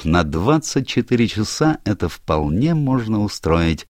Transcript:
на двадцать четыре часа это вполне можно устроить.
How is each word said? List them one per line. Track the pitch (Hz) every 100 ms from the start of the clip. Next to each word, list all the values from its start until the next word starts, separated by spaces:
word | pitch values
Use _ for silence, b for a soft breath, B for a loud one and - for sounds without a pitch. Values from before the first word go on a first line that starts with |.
на | 80 87
двадцать | 78 80 104 156 - 143 127
четыре | - 117 120 113
часа | 107 107 - 107 -
это | - 101 85
вполне | - - 78 73 87 151 160
можно | 139 131 110 107
устроить. | 104 - - 82 85 76 -